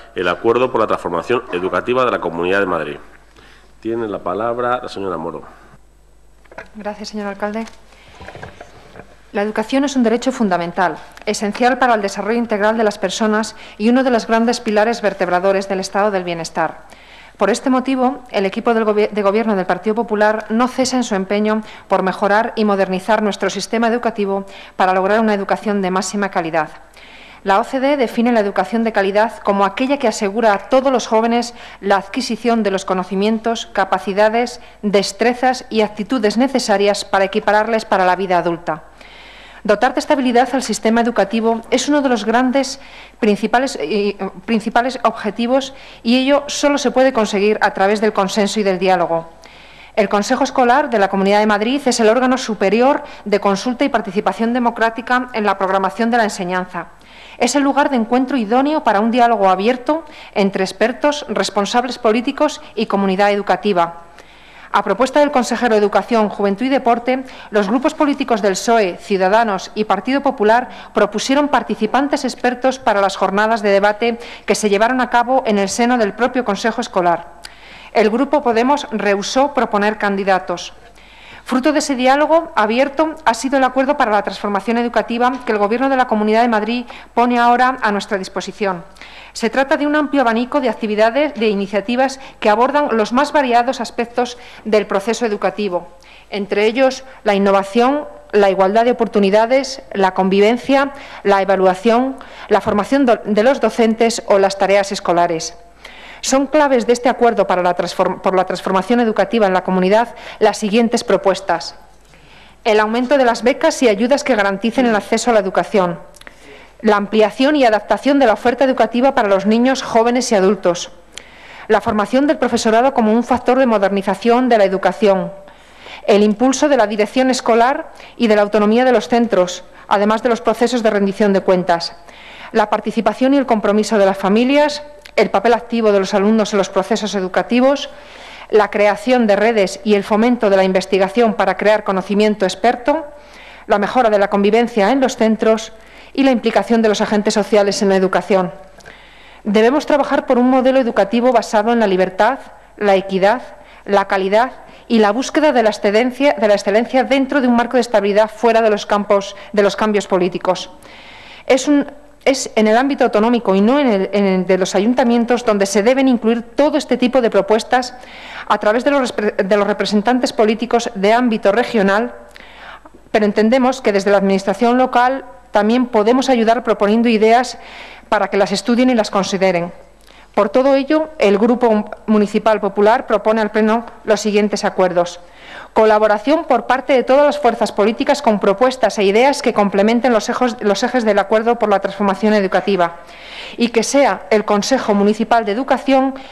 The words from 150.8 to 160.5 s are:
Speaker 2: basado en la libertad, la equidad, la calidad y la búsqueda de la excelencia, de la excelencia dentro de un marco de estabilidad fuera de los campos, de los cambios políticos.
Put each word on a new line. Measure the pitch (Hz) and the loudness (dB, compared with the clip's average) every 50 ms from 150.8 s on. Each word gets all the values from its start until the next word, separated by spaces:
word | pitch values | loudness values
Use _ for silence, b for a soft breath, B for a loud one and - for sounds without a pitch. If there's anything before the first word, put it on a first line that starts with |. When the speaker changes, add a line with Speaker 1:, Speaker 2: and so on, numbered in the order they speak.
| 254 226 - - - 190 233 240 233 254 247 | 2 0 0 0 0 0 0 0 2 2 2
Speaker 2:
basado | 220 202 - - 214 208 226 240 | 2 0 0 0 0 2 2 2
en | 233 | 2
la | 220 | 2
libertad, | 196 190 185 185 185 - - 208 233 269 269 - - - B B B B | 2 2 2 0 0 0 0 0 0 0 -2 -6 -14 -20 B B B B
la | - 208 202 196 | -4 0 2 2
equidad, | 190 190 196 190 185 185 202 233 254 - - - B B B B B B | 2 0 -2 -2 0 2 2 2 0 -4 -10 -20 B B B B B B
la | B 202 196 196 | B 0 0 0
calidad | 196 208 196 190 190 196 220 247 262 - - - B B B B | 0 -2 -2 0 2 2 2 2 0 -2 -10 -20 B B B B
y | B 240 220 | B 2 4
la | 214 202 208 | 4 4 2
búsqueda | 247 254 - - 311 285 302 - | 0 -4 -4 -2 0 2 2 4
de | 247 220 | 4 2
la | 214 | 0
excelencia, | 208 - - 208 202 220 247 254 254 - 277 294 - 214 | 0 -2 0 0 2 2 2 0 0 0 0 0 2 2
de | 220 208 | 2 2
la | 202 | 2
excelencia | 196 - 202 196 220 240 240 - 262 247 | 2 0 0 0 0 0 0 0 0 0
dentro | 208 262 277 269 269 294 294 | 2 0 0 0 0 0 0
de | 247 247 | 2 2
un | 240 | 2
marco | 233 240 240 262 | 2 0 0 0
de | 254 233 | 0 0
estabilidad | 247 - 214 196 202 196 208 220 214 | 2 0 0 2 2 2 2 2 0
fuera | - - - 233 226 226 226 | 0 0 0 2 4 4 4
de | 220 | 2
los | 208 202 - | 2 0 -2
campos, | - 208 208 202 - 208 202 196 - - B B B B | -2 -2 -2 0 2 0 0 0 -4 -12 B B B B
de | 202 202 | 2 2
los | 196 185 | 2 2
cambios | - 220 214 208 202 190 | 0 0 0 0 0 -2
políticos. | - 196 180 180 175 170 175 - - | 0 0 0 0 0 -4 -4 -2 -2